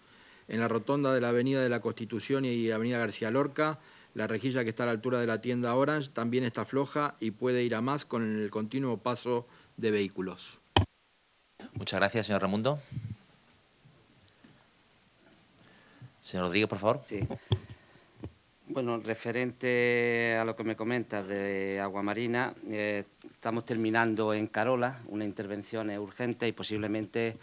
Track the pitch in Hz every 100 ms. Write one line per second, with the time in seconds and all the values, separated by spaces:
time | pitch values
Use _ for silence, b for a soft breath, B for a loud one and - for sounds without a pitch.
0 | b b b b b 110 117 113 107 143
1 | 139 131 120 120 127 135 127 120 113 113
2 | 107 110 - 135 131 120 113 110 117 120
3 | 113 101 110 127 143 139 151 156 b b
4 | b - 107 110 131 127 113 110 120 113
5 | 123 123 117 110 117 123 120 123 139 151
6 | 139 - 117 123 139 117 107 131 139 151
7 | 147 - 113 101 127 123 123 113 120 143
8 | - 120 113 107 107 110 110 135 135 110
9 | 123 117 120 120 120 b b - 113 104
10 | 98 - 92 90 - - _ - - _
11 | _ _ _ _ _ - - - 101 95
12 | 98 113 104 101 95 104 117 147 - -
13 | - - - - - - _ _ - -
14 | - - - - - - - - - _
15 | _ _ - - - - b b b b
16 | b - - 92 90 92 107 101 101 131
17 | - 104 107 120 - 101 b b b b
18 | b b - - _ _ - - 120 117
19 | 107 110 117 117 127 123 127 123 120 120
20 | 120 117 117 113 113 110 110 107 110 123
21 | 113 104 95 101 98 98 98 98 98 98
22 | 101 104 120 120 123 - - 107 104 104
23 | 98 - - - 117 117 113 117 110 113
24 | 117 110 110 107 107 107 113 127 123 131
25 | 120 104 107 95 101 101 98 113 107 101
26 | 101 - 123 117 117 107 95 107 104 107
27 | 107 117 117 113